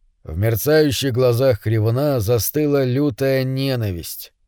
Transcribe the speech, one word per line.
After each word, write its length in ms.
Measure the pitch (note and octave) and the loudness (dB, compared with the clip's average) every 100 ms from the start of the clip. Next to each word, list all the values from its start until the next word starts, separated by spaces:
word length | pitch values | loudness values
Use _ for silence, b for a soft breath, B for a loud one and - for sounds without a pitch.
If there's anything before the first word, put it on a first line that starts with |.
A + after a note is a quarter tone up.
| _ _ | _ _
В 120 | - D#2 | -10 -2
мерцающих 760 | A2 A2+ C#3+ D#3 D#3 A#2 B2 | -2 0 2 2 2 0 -2
глазах 480 | A2 B2+ A#2 C3+ A2+ | 0 2 2 2 0
Кривуна 580 | A2 A2 G#2+ A#2+ D3 C3+ | 0 0 0 0 0 0
застыла 640 | G2+ A#2+ - D3+ D3+ C#3+ | 0 0 0 0 0 2
лютая 600 | C3 B2 D3 A2+ C3+ C3+ | 0 0 0 0 0 0
ненависть. 880 | C3 C3+ C3+ B2+ G#2+ E2+ D#2 - - _ | 0 -2 -2 -2 -2 -4 -8 -14 -16 _